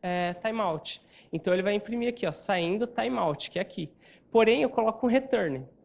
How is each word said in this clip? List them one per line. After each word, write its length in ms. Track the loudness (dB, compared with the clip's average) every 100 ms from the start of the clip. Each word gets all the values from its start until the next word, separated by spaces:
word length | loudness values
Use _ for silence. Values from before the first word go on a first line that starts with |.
é, 320 | -2 -2 -2
timeout. 680 | -2 -4 -2 -2 -2 -6 -12 _ -20 -8
Então, 220 | -4 2
ele 80 | 2
vai 120 | 2
imprimir 360 | 0 -2 -4 -4
aqui, 160 | -2 -4
ó, 60 |
saindo 560 | -4 -2 0 0 0 -2
timeout, 640 | -2 -2 0 -2 -2 -6
que 80 | -6
é 20 |
aqui. 280 | -6 -8 -10 _ -20 -20 _
Porém, 320 | 4 6 4
eu 60 | 2
coloco 360 | 2 0 0 2
um 40 |
return. 560 | 2 2 0 0 -4 -8 _